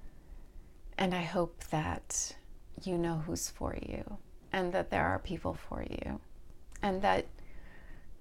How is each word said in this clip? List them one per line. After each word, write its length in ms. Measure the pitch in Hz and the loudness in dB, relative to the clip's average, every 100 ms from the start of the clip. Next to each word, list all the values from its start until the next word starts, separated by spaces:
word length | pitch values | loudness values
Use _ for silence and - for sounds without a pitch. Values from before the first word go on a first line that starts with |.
| - - - - - - - - - - | -12 -12 -14 -12 -12 -12 -14 -12 -6 2
And 160 | 190 | 4
I 80 | 180 | 4
hope 420 | 165 180 170 - - | 4 4 4 2 0
that 680 | 156 160 - - - - - - - - - | 2 2 0 0 0 0 -4 -12 -14 -12 -6
you 140 | - 175 | 0 4
know 260 | 170 165 160 | 4 2 0
who's 240 | 170 - | -2 -2
for 280 | - - - | -2 -2 -2
you 360 | - - - 208 - - - | -2 -4 -4 -8 -8 -14 0
and 220 | 190 180 | 2 4
that 160 | 185 170 | 4 4
there 160 | 190 160 | 4 6
are 140 | 185 | 4
people 340 | - 165 - | 2 -2 0
for 300 | - - - | -2 -2 -4
you, 360 | - - - - - - - - - - | -2 -2 -2 -4 -6 -12 -12 -12 -10 -2
and 200 | 208 185 | 2 4
that 240 | 196 185 - - - - - - - - - - | 6 6 4 -4 -8 -8 -8 -10 -10 -10 -10 -10